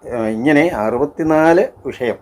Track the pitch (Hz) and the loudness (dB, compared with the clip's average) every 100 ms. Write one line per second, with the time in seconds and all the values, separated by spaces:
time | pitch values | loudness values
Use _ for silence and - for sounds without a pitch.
0 | 120 120 110 110 135 147 170 127 110 120 | -8 -6 -4 -2 2 2 2 -2 -4 -2
1 | 143 - 160 156 160 175 254 - 135 113 | -4 -4 0 2 4 4 0 -6 -14 -6
2 | 120 98 | -6 -6